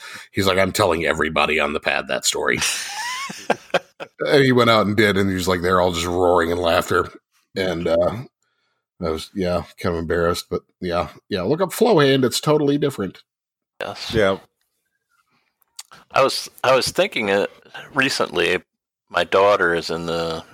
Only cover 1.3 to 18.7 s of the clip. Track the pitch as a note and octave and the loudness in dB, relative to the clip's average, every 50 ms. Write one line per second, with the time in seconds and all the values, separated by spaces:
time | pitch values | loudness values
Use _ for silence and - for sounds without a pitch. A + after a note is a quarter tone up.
1.3 | D#2+ D2+ D2+ D2+ D2+ D2+ D2 D2 D2+ D#2 - D#2 C#2 C#2 C#2 - C2 - - - | 2 0 2 2 2 0 0 0 -2 -4 -2 -2 -2 -2 -2 -4 -6 -2 -2 -2
2.3 | - D2 D2+ C#2 A#1+ - - - - - - - G5+ G#5+ A#5 B5 B5+ C6+ C6+ C6+ | -2 -2 -2 -2 -2 -2 -2 -4 -4 -6 -8 -10 -10 -8 -8 -8 -8 -8 -10 -12
3.3 | - - - - - - - - - F#3 - _ _ - - - _ - D#3 D3 | -12 -14 -6 -6 -6 -6 -6 -4 -4 -4 -4 _ _ -20 -20 -18 _ -8 -2 2
4.3 | D#3 C#3 C3+ C3 B2 A#2+ A#2 A#2 A2+ G#2+ G2 G2+ G#2 A2+ G#2+ G#2 F#2+ G2 G2+ G2 | 4 4 4 4 4 4 4 4 4 4 2 2 2 2 2 2 4 2 0 0
5.3 | F#2 F#2 F2 F#2 F#2 F2 E2+ F2+ F#2 F2+ F2+ F#2 F2 E2 F2 F2+ F2 F2+ F2+ F2 | 0 -2 0 0 -2 0 0 2 2 2 2 2 0 -2 -4 -2 0 2 4 4
6.3 | F2 F2 E2 E2+ F2 F2 F2+ E2 E2+ F2+ F2 - F#2+ F2+ F2 - - - _ _ | 4 4 2 2 0 0 0 2 2 2 0 0 -2 -2 -2 -4 -10 -20 _ _
7.3 | _ _ _ _ - G2 F#2 F#2 E2+ E2 F2 E2 E2 E2 F2 E2 F2+ A#2 - - | _ _ _ _ -6 -4 -4 -2 -2 -2 -2 0 0 2 0 0 -2 -6 -12 -16
8.3 | _ _ _ _ _ _ _ _ _ _ _ _ _ - F2+ D#2+ D#2+ D#2 - - | _ _ _ _ _ _ _ _ _ _ _ _ _ -8 -6 -4 -4 -6 -8 -10
9.3 | - G2 F#2 F2 F2+ E2+ D#2 - - - - F#2 E2+ E2 E2 D#2+ E2 F2 E2 F2 | -6 -4 -2 -2 -2 -2 -4 -8 -16 -6 -4 -4 -2 -2 -2 -2 -2 0 0 0
10.3 | F2+ - - - F#2 - _ _ _ - F#2 F2 E2+ F2 E2+ D2 - - _ - | -2 -4 -6 -6 -8 -8 _ _ _ -10 -8 -4 -4 -4 -4 -6 -8 -20 _ -6
11.3 | G2+ F#2 F2 G#2 D#3 E3 F#3+ E3 - - A3+ A#3+ G#3 D#3 C#3+ C3+ C3+ C3+ B2+ A2+ | -6 -4 -2 -2 -2 -2 -2 -4 0 0 2 4 4 4 4 4 4 2 2 0
12.3 | - - - D#3 D3+ D3+ D3 C#3+ C#3+ C#3 D3 C#3 - - G2 F2+ - - _ _ | 0 -2 0 2 2 2 2 2 0 0 -2 -4 -4 -4 -8 -8 -8 -14 _ _
13.3 | _ _ _ _ _ _ _ _ _ - F#2+ G2 G2 - - - A#2 A2+ G2+ F#2+ | _ _ _ _ _ _ _ _ _ -12 -10 -10 -10 -12 -10 -2 0 2 2 2
14.3 | F#2+ F2+ - _ _ _ _ _ _ _ _ _ _ _ _ _ _ _ _ _ | 0 -2 -6 _ _ _ _ _ _ _ _ _ _ _ _ _ _ _ _ _
15.3 | _ _ _ _ _ _ _ _ _ - - _ - - _ _ - A#2+ C3+ B2 | _ _ _ _ _ _ _ _ _ -20 -20 _ -20 -20 _ _ 2 2 2 2
16.3 | - - - - _ - - B2 C3+ B2 - - - - F#3 G#3 - C#3 A2 G2 | 0 -4 -10 -10 _ -4 0 2 2 2 2 0 0 -2 -2 -2 -2 -4 -2 0
17.3 | G2 G2+ F2+ - - - _ - - - - - - C#3 C3 C#3 - - - - | 0 0 0 -2 -6 -14 _ -20 -20 -20 -18 -8 -2 -2 -2 0 0 -2 -4 -2
18.3 | - F2 E2+ E2 F2+ F2+ - _ | 0 0 0 2 0 -2 -4 _